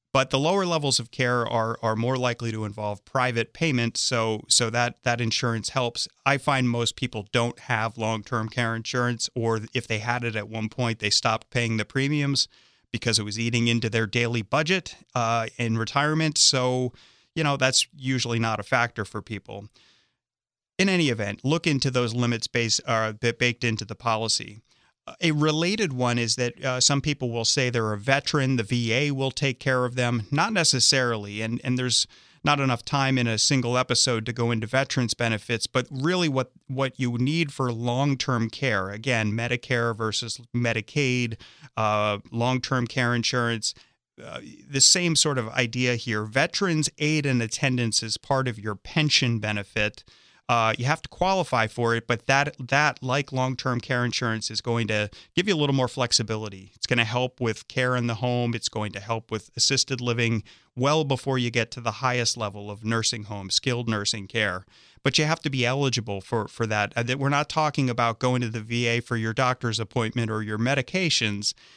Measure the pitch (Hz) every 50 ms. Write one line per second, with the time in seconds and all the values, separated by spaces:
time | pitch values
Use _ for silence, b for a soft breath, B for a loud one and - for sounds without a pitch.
0 | _ _ - 135 131 - 143 135 139 160 190 202 190 180 170 160 147 143 131 -
1 | - - - - 131 123 123 123 117 110 117 117 113 113 113 - - 113 110 110
2 | 113 123 131 127 123 123 120 - 120 117 110 110 110 107 101 110 107 104 104 101
3 | - - _ 135 123 127 120 117 113 - _ - 165 165 160 120 117 117 - -
4 | - - 131 117 113 110 110 107 - - - - 120 113 110 120 123 120 - -
5 | _ 127 120 117 123 113 - - - 120 113 113 98 - - 135 127 120 117 -
6 | - - - _ _ 135 139 139 - - 143 131 127 123 117 120 117 110 - -
7 | - 120 - 113 98 - - 123 117 120 123 - - - 123 110 107 113 - -
8 | 110 110 113 107 101 - - 117 110 110 - - 120 113 113 113 113 - - 127
9 | 123 123 120 113 - - - 123 113 113 113 110 107 - - 127 113 - 113 107
10 | 107 120 120 123 120 117 107 110 104 104 110 113 110 107 - - 127 117 113 -
11 | - 104 - - - 123 113 110 - _ - 123 120 113 113 110 104 - - 135
12 | 135 139 151 147 143 139 139 127 - - b b b b b b b b - 120
13 | - 120 110 107 104 104 101 110 117 117 117 120 117 117 117 117 117 110 104 113
14 | 113 104 - 123 117 117 120 120 104 - - 143 160 147 190 185 - - - -
15 | - _ _ 127 117 113 117 117 113 113 - - 120 117 113 113 113 110 - 139
16 | 143 151 156 160 160 156 143 - - - - 135 127 127 127 127 127 127 b b
17 | b b b b b b b 165 160 147 143 135 131 131 131 - - - _ 143
18 | 131 127 131 127 113 120 117 117 113 113 110 107 120 - - 123 117 117 - -
19 | 104 - - 107 92 - 110 101 - - 107 104 101 104 b b b b b b
20 | b b b b b _ _ _ _ _ _ _ _ _ _ - 190 196 190 180
21 | 165 143 120 107 104 101 104 - - 131 156 170 165 170 147 131 - 139 127 127
22 | 123 117 110 123 123 117 120 113 - - - 120 117 113 - - - - 117 113
23 | 110 110 107 104 - 120 - - 123 123 117 - - 120 110 101 107 101 107 -
24 | - 120 110 110 113 110 - - 107 107 104 110 _ b b b b b b b
25 | _ - - - - 170 156 151 147 156 151 156 170 175 202 220 214 170 135 123
26 | 127 120 120 120 117 113 - - 123 123 - - - 135 127 127 127 - 143 139
27 | - 156 143 - 135 123 117 117 113 - - 143 131 123 120 120 110 110 107 104
28 | 101 131 135 143 - - - 151 135 131 135 120 110 101 123 120 120 113 110 123
29 | 147 147 143 131 135 135 127 - 147 139 127 - - 139 131 127 123 123 123 127
30 | 123 120 120 117 107 - 139 143 170 220 226 196 165 - - 127 113 - 139 135
31 | 127 120 117 107 101 101 101 104 110 113 117 120 - 135 127 127 127 127 113 -
32 | - B B B B B B B B 151 147 139 139 131 123 113 - - - 139
33 | 139 135 135 131 120 117 110 107 - - 147 131 123 120 123 123 127 - 123 -
34 | - - 120 113 110 117 117 123 117 117 120 110 110 107 - 131 139 - - 135
35 | 123 110 - - 120 113 110 104 - - 120 110 - - - 131 127 - 147 131
36 | 135 165 180 180 175 160 135 131 127 127 _ - _ _ 135 127 135 131 127 -
37 | 131 123 120 117 123 135 156 165 170 143 - - 135 123 120 113 117 120 120 127
38 | 139 143 139 127 - - 131 117 113 113 - - - 131 110 98 92 95 101 107
39 | 117 131 123 113 110 107 104 113 117 120 123 120 - - 131 120 117 117 117 107
40 | 113 110 107 - - 113 - - 120 - - 120 120 117 113 110 104 - - 151
41 | 143 131 127 127 123 117 110 - B B B B B B B - 110 107 107 107
42 | 107 107 104 101 - - - 117 120 127 127 127 123 - 135 127 123 120 - 143
43 | 123 120 120 120 113 - - 127 120 117 117 110 107 - - b b b b b
44 | _ _ _ - 127 - - - 104 - - - - 139 139 135 131 - - 185
45 | 175 170 160 147 - 156 143 131 113 110 123 131 127 117 113 123 127 123 123 113
46 | - 117 110 107 107 107 107 131 151 175 - - 202 190 170 156 151 - - -
47 | 151 151 156 156 143 143 131 123 117 107 - - - 135 127 123 120 113 104 -
48 | - 110 - - - - 139 131 131 127 113 110 101 110 104 98 - - - 151
49 | 151 147 - - 131 120 117 113 104 104 107 104 101 - - 113 107 104 - -
50 | - b b b b b b b b - 123 117 113 110 110 - 117 131 151 160
51 | - - - - 175 190 190 190 170 - - 120 110 107 - - 120 117 117 117
52 | 113 - 123 113 - - 135 135 147 147 - - 135 123 135 139 151 151 135 -
53 | - 131 127 143 143 - - 131 131 131 131 123 - 135 127 120 - - 135 123
54 | 123 120 117 - 131 117 113 110 107 - 110 107 - 123 117 117 117 104 110 107
55 | 104 104 B B B B B - 185 214 190 156 147 139 139 135 127 120 - -
56 | 127 117 - - 117 107 110 107 110 104 98 95 95 - _ - - - 123 120
57 | 117 110 113 123 127 127 - _ 123 113 110 - - _ - - 127 127 127 123
58 | 120 120 117 104 127 123 123 123 120 117 117 113 - - - 113 104 107 90 98
59 | 95 107 117 117 - _ 110 110 - - _ - - - 139 131 - - 135 123
60 | 123 120 117 117 120 113 113 110 - B B B B B B 120 123 139 151 160
61 | 156 139 139 123 - 139 135 127 123 117 110 117 113 - - - 117 117 101 -
62 | 131 127 123 123 117 110 - 120 113 101 95 104 101 104 104 101 110 110 113 113
63 | 110 - - 113 104 98 107 101 95 95 - - - 131 123 120 123 113 113 104
64 | 101 - - 107 98 95 - 117 107 101 90 92 - b b b b b b b
65 | _ 139 131 - 156 151 160 - - 156 135 131 120 117 131 139 143 135 117 -
66 | 107 110 101 98 - - - 113 104 - - - 117 107 107 104 104 101 - 120
67 | 117 120 127 143 139 139 143 143 151 - - 160 156 151 139 - 135 127 120 113
68 | 120 117 113 - - 127 127 123 123 117 110 117 107 110 117 120 120 117 117 120
69 | 113 - 120 117 110 113 110 139 135 123 127 - - 120 110 113 113 - - 123
70 | 113 110 - 123 117 110 110 107 110 104 107 107 117 123 139 139 127 - - 185
71 | 185 165 - - 120 107 104 101 101 - - B B B B